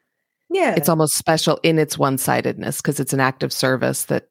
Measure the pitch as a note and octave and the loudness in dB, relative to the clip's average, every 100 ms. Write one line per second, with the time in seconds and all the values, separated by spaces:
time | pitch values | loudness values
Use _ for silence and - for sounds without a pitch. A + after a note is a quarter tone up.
0 | _ _ _ _ _ F#4+ D#4 E3 E3+ D#3+ | _ _ _ _ _ 0 0 2 2 2
1 | D#3 - - D#3+ - D3+ E3 D#3+ D3+ - | 2 0 0 2 2 0 2 2 0 0
2 | C#3 C3+ - B2 B2 - F2+ C3+ - C#3+ | 0 0 0 0 0 -4 -6 -4 -4 -2
3 | C3+ C3+ C3 - C3+ - C3 C3 B2 C3+ | -2 0 0 -2 -6 -2 0 0 0 -2
4 | - C#3+ - | -4 -4 -4